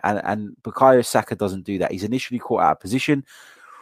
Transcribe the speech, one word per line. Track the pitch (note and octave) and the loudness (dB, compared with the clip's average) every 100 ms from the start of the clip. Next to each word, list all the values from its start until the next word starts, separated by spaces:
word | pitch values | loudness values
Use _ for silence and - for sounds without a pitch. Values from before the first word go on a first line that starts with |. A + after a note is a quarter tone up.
And, | E2+ G#2 | -2 -2
and | - G#2+ G#2 - | -2 -4 -6 -12
Bukayo | - - C3+ C3 A2+ | -12 2 6 6 4
Saka | A#2+ - G#2 | 0 -2 -4
doesn't | G2+ F#2+ F2+ | -4 -4 -6
do | G2 | -4
that. | E2+ | -2
He's | F#2 | -4
initially | G#2 B2+ - B2 | -4 -6 -6 -10
caught | - G#2+ | -4 2
out | F2 | 2
of | D2+ | 0
position, | F#2 B2+ - C#3+ C3+ - - - - - | -2 -2 0 -2 -4 -18 -20 -20 -20 -20